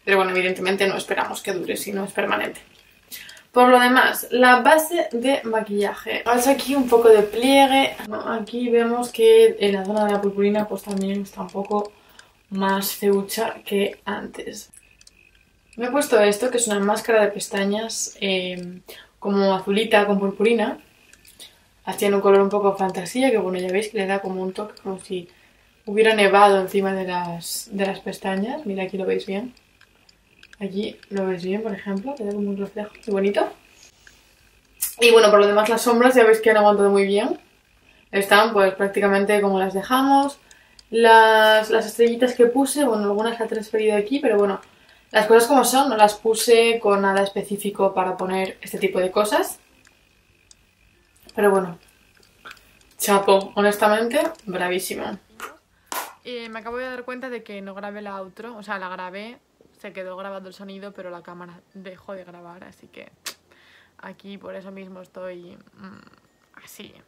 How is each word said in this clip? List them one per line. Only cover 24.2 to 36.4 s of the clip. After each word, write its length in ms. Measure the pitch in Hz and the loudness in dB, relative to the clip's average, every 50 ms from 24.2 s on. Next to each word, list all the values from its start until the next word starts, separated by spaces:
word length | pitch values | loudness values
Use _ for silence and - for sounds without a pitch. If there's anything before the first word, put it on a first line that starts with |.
| 196 190 190 185 185 | -4 -6 -8 -6 -6
un 100 | 190 185 | -8 -8
toque, 220 | - 180 - - - - | -10 -12 -12 -14 -14 -12
como 160 | 196 190 175 | -12 -12 -12
si 280 | - - 190 180 170 - _ _ _ _ _ _ _ _ _ _ - | -10 -10 -10 -10 -10 -12 _ _ _ _ _ _ _ _ _ _ -12
hubiera 260 | - 196 214 220 220 214 | -6 0 2 2 4 4
nevado 460 | 208 202 196 190 202 208 202 196 190 | 4 2 4 6 6 6 6 6 4
encima 340 | 190 190 - 202 196 190 196 | 0 0 -2 -2 -2 -2 -4
de 120 | 190 185 | -4 -6
las, 640 | 185 180 180 175 170 170 170 - - - - - - | -6 -6 -6 -6 -8 -10 -12 -12 -12 -12 -12 -12 -10
de 160 | 202 196 196 | -6 -6 -4
las 120 | 196 175 - | -4 -6 -8
pestañas. 680 | - 208 185 - - 196 190 190 202 240 277 311 302 | -10 -12 -12 -10 -8 -6 -4 -4 -4 -6 -8 -8 -8
Mira, 160 | 208 190 190 190 | -8 -8 -8 -8
aquí 160 | 190 - 190 | -8 -8 -8
lo 60 | 185 | -4
veis 180 | 185 190 190 190 | -4 -4 -6 -6
bien. 300 | - 190 202 240 247 - _ _ _ _ _ _ _ _ _ _ _ _ _ _ _ _ _ - _ - - | -8 -8 -8 -8 -10 -16 _ _ _ _ _ _ _ _ _ _ _ _ _ _ _ _ _ -20 _ -18 -12
Aquí 400 | 202 190 180 196 220 214 214 - - - | -12 -10 -8 -8 -8 -8 -10 -16 -16 -10
lo 160 | 202 196 190 | -8 -6 -4
veis 180 | 190 185 175 170 | -4 -6 -6 -6
bien, 200 | 185 190 214 226 | -6 -6 -6 -6
por 100 | 220 196 | -8 -10
ejemplo, 400 | 196 - 202 196 196 196 269 285 | -10 -8 -8 -8 -6 -6 -8 -10
que 80 | 277 220 | -8 -8
da 100 | 202 202 | -8 -6
como 180 | 208 202 202 | -6 -6 -6
un 60 | 196 | -6
reflejo 340 | 196 196 190 - 214 208 208 - - - | -6 -8 -10 -10 -12 -12 -12 -14 -14 -8
muy 40 | - | -4
bonito. 400 | 196 196 196 202 202 - - - - _ _ _ _ _ - - _ _ _ - _ _ _ _ _ _ _ _ _ _ _ _ _ - - - - - | -2 0 0 0 0 0 -2 -4 -6 _ _ _ _ _ -20 -20 _ _ _ -20 _ _ _ _ _ _ _ _ _ _ _ _ _ -10 -10 -10 -2 2
Y 100 | 240 233 | 4 6
bueno, 220 | 226 226 214 208 | 8 8 8 8
por 80 | 208 202 | 6 6
lo 80 | 202 | 4
demás 220 | 208 202 208 214 226 | 4 4 2 2 0
las 120 | 233 214 | 0 0
sombras 320 | - 240 233 233 247 254 262 | 0 0 2 4 4 4 6
ya 100 | 254 226 | 6 6
veis 160 | 220 220 | 6 4
que 120 | 220 | 4